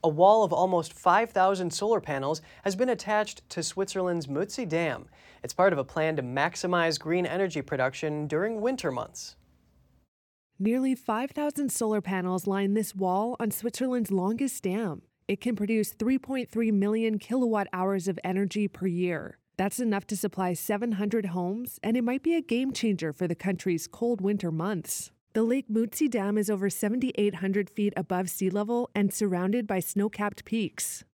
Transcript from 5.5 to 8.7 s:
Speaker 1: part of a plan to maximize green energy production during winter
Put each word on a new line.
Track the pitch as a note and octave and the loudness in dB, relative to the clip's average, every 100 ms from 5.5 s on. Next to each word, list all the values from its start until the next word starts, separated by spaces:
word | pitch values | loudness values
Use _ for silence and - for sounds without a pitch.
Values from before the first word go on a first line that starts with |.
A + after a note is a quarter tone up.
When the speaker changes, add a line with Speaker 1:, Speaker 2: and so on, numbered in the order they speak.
Speaker 1:
part | - F#3+ | 4 4
of | D#3+ | 4
a | |
plan | C3 - D#3+ D#3 | -2 0 0 0
to | |
maximize | B2 C3 D#3 - F3+ F3 E3 D#3 | -2 0 0 0 0 2 2 0
green | D#3 F3 F3 | 0 0 0
energy | E3+ F#3+ D#3 | 0 -2 -2
production | C3+ C#3 C3 C3+ D#3 D3+ D3+ | -4 0 0 0 -4 -2 -2
during | D3+ G#3 A3 | -2 -2 -2
winter | A3+ | -2